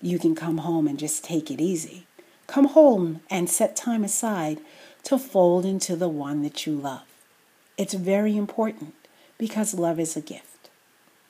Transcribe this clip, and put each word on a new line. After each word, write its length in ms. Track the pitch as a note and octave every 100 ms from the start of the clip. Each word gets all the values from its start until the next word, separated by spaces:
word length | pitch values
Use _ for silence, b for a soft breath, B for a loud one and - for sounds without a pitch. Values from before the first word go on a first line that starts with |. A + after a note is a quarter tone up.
you 180 | F3 F3
can 160 | E3 D#3+
come 240 | E3 D#3+
home 260 | E3 E3 D3+
and 140 | C#3
just 240 | D3+ -
take 260 | - E3 D3+
it 120 | C3
easy. 440 | F3 E3 - F3+ - - B B -
Come 200 | C#4 C#4+
home 560 | D#4 D4 G3+ E3+ D#3+ -
and 200 | F#3+ F3
set 260 | - G#3+ -
time 280 | A#3+ A3+
aside 560 | G3+ - A3+ F#3+ D#3 D3+ B B B B
to 140 | - C4
fold 480 | - G3 F3 F3+ F#3+
into 300 | F#3+ - E3+
the 140 | F3+
one 320 | D3 C#3 D3
that 260 | D3 - D#3+
you 80 | D3
love. 320 | C#3 B2+ - _ _ _ _ _ _ -
It's 160 | G3
very 420 | F#3+ F3+ G3+ G#3+ G#3
important 580 | G3+ - A3 - D3+ - b b b -
because 360 | A3+ G#3+ G3+
love 260 | F3 E3+ D#3+
is 180 | D#3+ D#3+
a 40 |
gift. 480 | D3+ - - - - _ _ _ _ _